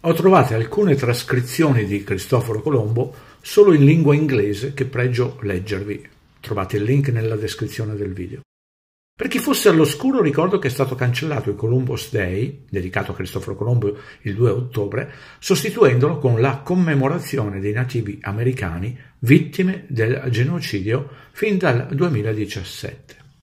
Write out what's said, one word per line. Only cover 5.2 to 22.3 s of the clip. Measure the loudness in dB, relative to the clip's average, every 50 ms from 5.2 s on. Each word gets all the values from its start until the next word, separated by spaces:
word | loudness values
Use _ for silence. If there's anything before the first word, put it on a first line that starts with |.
| -2 -2 -4 -8 -6
leggervi. | -4 -4 -4 -4 -4 -6 -6 -4 -6 -8 -10 -10 -18 _ _ _ _ _ _
Trovate | -10 -6 -4 -4 -4 -2 -2
il | -2 0
link | 2 2 2 2 2
nella | 0 0 -2 -2 -2 -2
descrizione | -4 -6 -6 -6 -8 -8 -6 -6 -6 -6 -6
del | -6 -6 -8
video. | -6 -8 -10 -12 -12 -16 -18 _ _ _ _ _ _ _ _ _ _ _ _ _ _
Per | _ -6 -4
chi | -2 -2
fosse | 0 0 0 4 4 4
all'oscuro, | 6 6 4 2 0 -2 -2 0 0 2
ricordo | 0 0 2 0 0 0 0 0
che | -2 -2
è |
stato | -2 0 -2 -2 -2
cancellato | -2 -2 -2 0 -2 -4 -4 -6 -4 -4 -4
il | -6
Columbus | -4 -2 0 0 0 0 -2 -4 -6 -8 -6
Day, | -4 -4 -2 -2 -2 -4 -4 -4 -6 -12 -14 -8
dedicato | -6 -6 -6 -4 -6 -6 -6 -6 -6
a |
Cristoforo | -8 -8 -8 -8 -8 -8 -8 -8
Colombo | -6 -2 0 0 0 0 -2 -4 -6 -12 -20 -20 -10 _
il | -8 -2
due | 0 2 2
ottobre, | 2 0 -4 -6 -4 -4 -4 -4 -4 -6 -8 -8 -14 -20 -20 -20 -20 -14
sostituendolo | 0 0 0 0 0 -4 2 4 4 6 6 4 2 2 0 0
con | 0 0 2 2
la | 2 0 0 -4
commemorazione | -4 -2 0 2 2 2 2 2 2 2 0 -2 -4 -4 -4 -4 -4 -4 -4 -4
dei | -4 -4
nativi | -2 -2 -4 -2 -4 -4 -4 -4 -8 -10 -8
americani | -6 -4 -2 0 -2 -2 -2 -4 -6 -6 -6 -6 -8 -8 -10 -16 -20 _ _
vittime | 4 6 6 6 6 2 -4 -2 -2 -2 -2 -4 -8 -8
del | -2 -2 0 0 0 -2 -2 -2
genocidio | 0 0 0 0 -2 -4 -4 -4 -6 -4 -2 -2 -2 -2 -4 -8 -16 -20 -20 -20
fin | _ -4 -2 0 0 2
dal | 2 2 2 0 0 -2 -2
duemiladiciassette. | 0 0 0 0 -2 -2 -2